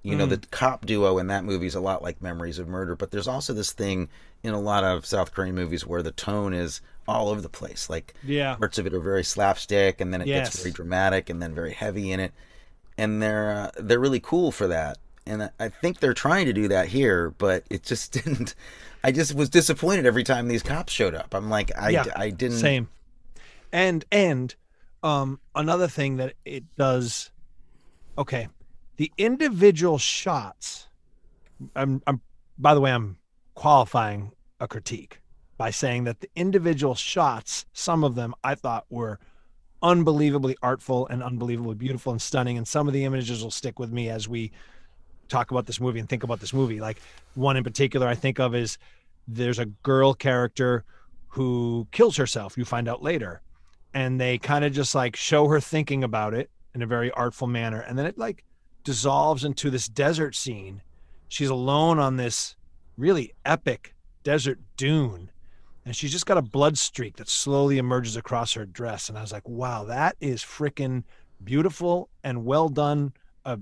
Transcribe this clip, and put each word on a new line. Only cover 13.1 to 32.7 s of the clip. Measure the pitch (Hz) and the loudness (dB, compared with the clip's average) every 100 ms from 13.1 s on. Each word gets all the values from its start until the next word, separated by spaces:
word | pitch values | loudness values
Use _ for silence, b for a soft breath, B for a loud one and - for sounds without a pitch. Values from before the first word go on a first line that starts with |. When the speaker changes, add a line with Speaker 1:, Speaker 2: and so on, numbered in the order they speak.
| 107 | 0
Speaker 1:
they're, | 107 107 107 | 0 0 0
uh, | 104 101 - | -2 -6 -4
they're | 110 120 | 2 4
really | 135 127 | 4 0
cool | - 170 170 | 2 2 2
for | - 95 | 2 0
that. | 82 76 - - - | 2 -2 -6 -14 -16
And | - 107 | -8 -6
I, | 104 - | -6 -6
I | 110 | -8
think | - 170 - | -2 -4 2
they're | 147 | 2
trying | 120 139 180 160 | 2 2 2 2
to | |
do | 104 104 | 2 2
that | 98 82 | 2 2
here, | 113 131 90 85 - | 2 4 4 2 0
but | 101 92 - | 2 2 -2
it | 98 | -8
just | - 120 - | -4 -6 -4
<laughs> | - | -4
didn't. | - 135 120 - B B B B | -2 -2 -4 -8 B B B B
I | 131 | 0
just | 135 147 | 2 2
was | 143 143 | 0 4
disappointed | 175 - 147 165 196 127 | 6 6 4 2 4 6
every | 117 | 4
time | - 127 120 | 4 2 2
these | 117 | 0
cops | - 147 - | 0 -4 -2
showed | - 101 | 0 0
up. | 80 - | 0 -4
I'm | 98 104 | -6 0
like, | 107 101 - | 0 0 0
I | 104 | 2
Speaker 2:
Yeah. | 123 | 4
Speaker 1:
d-, | 113 - | 2 -2
I | 104 | -4
didn't. | 90 127 117 | -2 -2 2
Speaker 2:
Same. | 135 131 117 - - - - - b b b | 2 2 -2 -10 -20 -20 -20 -18 b b b
And, | 170 185 165 - | 2 2 2 2
and, | 202 190 135 127 - _ _ - - | 4 4 2 -2 -8 _ _ -20 -6
um, | 160 143 135 135 - | 0 0 -2 -6 -8
another | 143 151 175 175 | -4 0 2 2
thing | 143 139 131 | 0 -2 -2
that | 131 - | -4 -8
it | - 139 131 - | -12 -12 -8 0
does, | 135 127 120 - - - - - - - - - - - | 2 2 0 -6 -10 -16 -20 -20 -20 -20 -20 -20 -10 -6
okay, | 139 127 110 - - - - - | -4 -4 -8 -14 -20 -20 -12 -6
the | 147 - | -4 0
individual | 214 262 311 196 202 160 175 151 | 0 2 0 6 8 8 4 2
shots, | - - - 151 104 - - - - - _ - - _ - - 135 - | 0 -2 -2 -2 -4 -12 -14 -14 -18 -20 _ -20 -20 _ -20 -20 -10 -2
I'm, | 135 131 - | 0 0 0
I'm, | 131 - - - - | -2 -4 -20 -20 2
by | 147 | 6